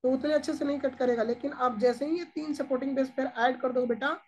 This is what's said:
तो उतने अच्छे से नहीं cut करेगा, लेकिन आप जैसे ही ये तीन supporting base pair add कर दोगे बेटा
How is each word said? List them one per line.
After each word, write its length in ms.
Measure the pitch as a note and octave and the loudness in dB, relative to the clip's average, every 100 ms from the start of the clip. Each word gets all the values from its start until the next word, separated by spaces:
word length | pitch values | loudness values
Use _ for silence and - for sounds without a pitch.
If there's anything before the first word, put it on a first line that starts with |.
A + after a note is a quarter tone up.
तो 80 | B3+ | 2
उतने 220 | C4 D4+ | 2 2
अच्छे 200 | D4+ D4 | 0 0
से 120 | D#4 | -2
नहीं 140 | C#4+ C#4+ | -2 0
cut 160 | C4+ - | -2 0
करेगा, 260 | B3 A#3 | 0 2
लेकिन 280 | A3+ A#3+ C#4+ | 0 -2 -4
आप 240 | C#4+ B3+ G#3+ | 0 0 4
जैसे 260 | B3 A#3+ | 2 2
ही 120 | C#4+ F4 | -2 -2
ये 60 | E4+ | -2
तीन 260 | D#4 D4+ | -8 -6
supporting 420 | D4 C4+ B3+ C4+ | -4 -2 -2 0
base 140 | C4+ C4 | 0 0
pair 180 | - C4 A3 | 0 -4 2
add 200 | A#3+ B3+ | 0 2
कर 100 | C4 | 0
दोगे 160 | B3 B3 | 0 0
बेटा 260 | A3 C#4 E4+ | 0 -2 -4